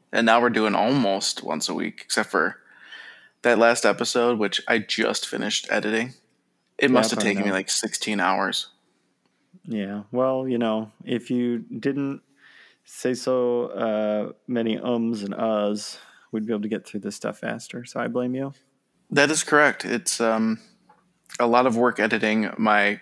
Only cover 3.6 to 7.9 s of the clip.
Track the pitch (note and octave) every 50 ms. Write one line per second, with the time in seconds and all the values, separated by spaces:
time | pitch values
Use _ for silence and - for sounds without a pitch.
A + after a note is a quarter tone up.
3.6 | A#2 A#2 A#2 - - G#2+ G2+ - B2 - - B2+ A#2+ A#2+ B2 A2 G#2 G2 - -
4.6 | - - A#2 B2+ - - - - A2 - A2 - - - - A2+ G#2+ G#2 G#2+ -
5.6 | - - - A2 A2 G#2+ A2 A2+ A#2 C3 C3+ _ _ _ _ _ _ _ _ _
6.6 | _ _ _ - - C#3 B2+ B2 A2+ A2 A#2 A2 G#2 G#2+ G2+ G2 G#2 G2+ F#2+ F#2+
7.6 | F#2+ - - - - A2